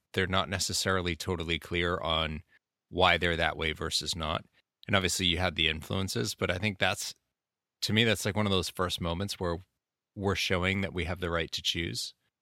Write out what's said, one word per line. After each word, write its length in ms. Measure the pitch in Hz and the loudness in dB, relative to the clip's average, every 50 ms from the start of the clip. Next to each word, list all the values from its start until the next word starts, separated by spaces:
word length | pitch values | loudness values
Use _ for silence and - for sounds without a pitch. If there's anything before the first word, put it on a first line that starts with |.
| _ _ - | _ _ -2
they're 140 | 95 95 90 | 0 0 2
not 220 | 92 95 92 - | 2 0 0 0
necessarily 680 | 95 87 - - 92 - - 98 95 95 87 90 85 | -2 -2 -2 -2 -2 0 0 2 2 2 0 0 -2
totally 440 | - - - 92 82 82 80 85 80 | -4 -2 -4 -4 -2 -2 -2 -2 -4
clear 400 | - - 95 87 87 87 90 - | -4 -4 -2 0 0 0 0 0
on 440 | - 82 82 80 80 78 78 76 - _ _ _ _ _ _ _ _ - | 0 0 0 0 0 -2 -4 -8 -12 _ _ _ _ _ _ _ _ -6
why 280 | - 87 90 90 85 85 | 0 4 6 6 6 6
they're 200 | 87 87 85 80 | 4 2 2 2
that 200 | 82 78 - 76 | 0 0 0 -2
way 160 | 80 80 78 | -2 -4 -4
versus 420 | - 87 78 - - 73 73 - | -4 -4 -4 -4 -4 -4 -4 -4
not. 300 | 82 78 78 82 - - _ _ _ _ _ _ _ _ - | -4 -2 -2 -4 -4 -6 _ _ _ _ _ _ _ _ 0
And 80 | - | 2
obviously 320 | 98 92 90 - - 95 90 | 2 2 2 0 2 2 2
you 120 | 85 80 | 2 2
had 160 | 92 92 80 | 0 0 0
the 140 | 87 82 78 | 2 2 2
influences, 640 | 78 78 78 - 98 95 95 95 - 120 120 107 - | 0 -2 -4 -4 -2 -2 -2 -2 -2 -2 -4 -4 -4
but 160 | - 101 90 | -2 -2 -2
I 60 | 90 90 | -2 0
think 200 | 98 107 98 - | -2 -4 -2 0
that's, 360 | 98 90 104 - - - - _ _ _ _ _ _ _ _ _ _ _ _ _ - | 0 0 0 0 -4 -8 -10 _ _ _ _ _ _ _ _ _ _ _ _ _ -4
to 100 | - 101 | 2 4
me, 100 | 110 117 | 6 6
that's, 200 | 113 104 - - | 6 4 2 2
like, 100 | 110 92 107 | -2 0 0
one 100 | 107 101 | 2 2
of 40 | 98 | 2
those 160 | 92 85 - | 2 2 0
first 320 | - - 92 87 - - | -2 -2 -2 -2 -2 -2
moments 380 | 90 85 85 85 98 101 - - | -2 -2 -2 -2 -4 -4 -4 -4
where 180 | 95 87 85 85 92 _ _ _ _ _ _ _ _ _ - | -2 -2 -2 -4 -6 _ _ _ _ _ _ _ _ _ -8
we're 200 | 104 95 101 95 | -2 0 0 2
showing 460 | - - - 98 90 87 92 95 98 | 2 2 2 2 2 4 2 2 2
that 120 | 98 82 69 | 0 -2 -2
we 120 | 90 85 | -2 -2
have 140 | 82 92 85 | -2 -4 -2
the 100 | 92 85 | -2 0
right 200 | 85 85 82 73 - | 0 0 0 -2 -4
to 80 | - - | -4 -2
choose. 500 | - - 87 85 98 113 123 - - - _ _ _ _ _ | -2 -2 -2 -2 -4 -4 -6 -6 -8 -10 _ _ _ _ _